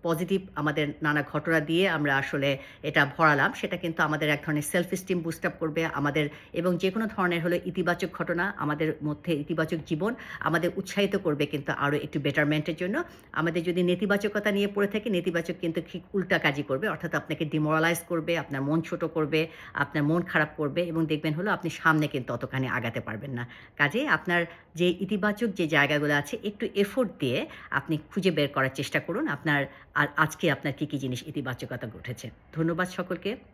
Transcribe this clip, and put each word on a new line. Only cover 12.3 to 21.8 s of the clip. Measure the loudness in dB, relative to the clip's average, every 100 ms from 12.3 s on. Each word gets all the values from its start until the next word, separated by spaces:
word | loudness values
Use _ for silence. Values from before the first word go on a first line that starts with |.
| 2 2 2 0 -2
জন্য। | -2 -2 -4 -10 -8
আমাদের | -2 0 0
যদি | 0 2
নেতিবাচকতা | 4 4 4 2 2 0 0
নিয়ে | 2 2
পড়ে | 2 0
থাকি, | 0 0
নেতিবাচক | 0 2 -2 -2 -4
কিন্তু | -2 -2 -6
ঠিক | -12 -4
উল্টা | -2 2 2
কাজই | 2 0
করবে, | -2 -2 0
অর্থাৎ | -2 -2
আপনাকে | -4 -4 -4
ডিমোরালাইজ | 0 2 2 4 4 2
করবে, | 0 -2 0 -2
আপনার | -2 -4
মন | 0 0
ছোট | 0 -4
করবে, | -2 0 2 2 0 -6 -10
আপনার | -4 -2 0
মন | 2 2
খারাপ | 2 2 2 0
করবে, | -2 0
এবং | 0 0 0
দেখবেন | 0 0
হলো | -2 0
আপনি | -2 -2
সামনে | 0